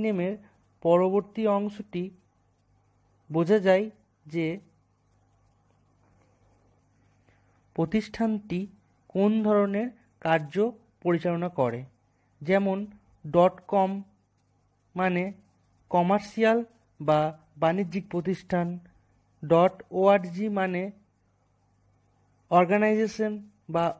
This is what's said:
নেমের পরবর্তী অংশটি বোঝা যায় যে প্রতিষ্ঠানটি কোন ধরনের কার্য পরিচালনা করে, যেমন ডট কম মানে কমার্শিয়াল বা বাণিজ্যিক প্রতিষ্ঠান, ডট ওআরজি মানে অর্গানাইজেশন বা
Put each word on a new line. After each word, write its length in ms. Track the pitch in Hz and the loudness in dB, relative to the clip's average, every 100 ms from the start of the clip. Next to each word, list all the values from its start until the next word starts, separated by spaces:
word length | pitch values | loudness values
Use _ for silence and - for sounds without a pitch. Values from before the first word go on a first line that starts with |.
নেমের 300 | 220 190 180 208 - _ _ _ 165 | -2 -2 -4 -6 -14 _ _ _ 2
পরবর্তী 560 | 175 185 202 202 - 214 202 | 4 4 0 -2 -2 0 0
অংশটি 480 | 208 208 - 175 185 - _ _ _ _ _ _ _ _ _ _ - | -4 -10 -10 -8 -8 -12 _ _ _ _ _ _ _ _ _ _ -4
বোঝা 280 | 156 170 214 190 | -2 2 2 4
যায় 180 | 185 214 - _ _ 151 | 2 0 -10 _ _ -10
যে 200 | 165 160 196 - _ _ _ _ _ _ _ _ _ _ _ _ _ _ _ _ _ _ _ _ _ _ _ _ _ _ _ _ _ _ - | -6 -4 -6 -14 _ _ _ _ _ _ _ _ _ _ _ _ _ _ _ _ _ _ _ _ _ _ _ _ _ _ _ _ _ _ -4
প্রতিষ্ঠানটি 840 | 160 220 208 - 226 214 - 175 196 - _ _ _ | -2 -2 -4 -4 -2 -2 -6 -8 -8 -14 _ _ _
কোন 160 | 185 208 220 214 | 0 2 2 2
ধরনের 420 | 208 202 202 247 - _ _ | 2 2 -2 -6 -10 _ _
কার্য 300 | 160 160 147 185 226 - _ _ | 0 0 0 -2 -2 -4 _ _
পরিচালনা 440 | 175 170 175 170 175 175 | -2 0 0 -2 -4 -2
করে, 200 | 123 117 135 _ _ _ _ _ 147 | -2 -2 -12 _ _ _ _ _ -2
যেমন 300 | 196 196 190 208 - _ _ 151 | 0 0 -4 -8 -16 _ _ -2
ডট 200 | 170 185 185 - | 4 4 2 -2
কম 180 | 196 190 196 196 _ _ _ _ _ _ _ _ | 0 0 -2 -12 _ _ _ _ _ _ _ _
মানে 280 | 180 185 175 190 196 _ _ _ _ - | -4 -2 -2 -4 -10 _ _ _ _ -2
কমার্শিয়াল 640 | 175 175 202 208 220 220 233 226 _ _ - | 0 2 0 -2 0 2 2 -2 _ _ -6
বা 200 | 151 151 156 156 _ 143 | 0 2 2 -4 _ -2
বাণিজ্যিক 420 | 160 185 180 185 - | 0 0 -2 -6 -6
প্রতিষ্ঠান, 540 | 175 170 180 - 180 175 175 - _ _ _ _ _ | -6 -4 -6 -4 -4 -2 -8 -16 _ _ _ _ _
ডট 320 | 151 165 185 185 - 180 | 2 4 4 0 -6 2
ওআরজি 480 | 196 202 180 175 214 202 | 4 4 0 -6 -4 -2
মানে 220 | 185 180 190 208 _ _ _ _ _ _ _ _ _ _ _ _ _ _ - 175 | -2 -4 -8 -12 _ _ _ _ _ _ _ _ _ _ _ _ _ _ 0 2
অর্গানাইজেশন 760 | 180 208 214 214 214 214 214 214 - _ - | 4 2 2 0 -2 -4 -6 -6 -14 _ -6
বা 100 | 165 170 | -4 -2